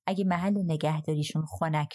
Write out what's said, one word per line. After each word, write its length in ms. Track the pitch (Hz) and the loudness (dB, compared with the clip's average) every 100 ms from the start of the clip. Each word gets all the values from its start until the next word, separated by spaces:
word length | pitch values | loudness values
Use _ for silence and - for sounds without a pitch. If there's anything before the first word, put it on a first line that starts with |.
| - | -2
اگه 180 | 190 | 0
محل 380 | 190 190 190 202 | 0 2 2 0
نگهداریشون 800 | 175 156 151 156 151 151 147 156 156 - | 0 0 0 0 0 -2 0 -2 -4 -2
خنک 300 | 165 151 147 | 0 0 -2